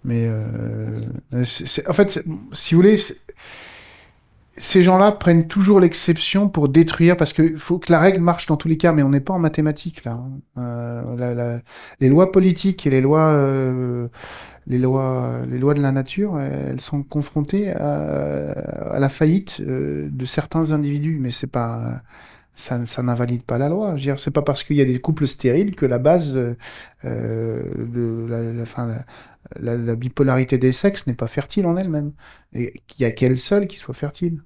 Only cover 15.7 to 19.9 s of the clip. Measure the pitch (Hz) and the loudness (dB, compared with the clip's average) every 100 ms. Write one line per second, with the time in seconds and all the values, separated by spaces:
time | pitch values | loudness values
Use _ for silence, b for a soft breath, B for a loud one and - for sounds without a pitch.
15.7 | 147 139 135 135 - 208 165 139 139 135 | 2 2 0 -2 -4 -4 -4 -4 -6 -6
16.7 | 131 - 147 139 151 143 - 147 196 208 | -8 -6 -6 -4 -6 -4 -4 -2 -2 -2
17.7 | - 147 147 - 71 73 71 73 - 50 | -2 -2 -2 -2 -2 -2 -4 -6 -8 -8
18.7 | 50 - - 139 - 156 180 190 - 147 | -10 -6 -2 -2 2 2 2 -2 -10 -6
19.7 | 131 143 | -4 -4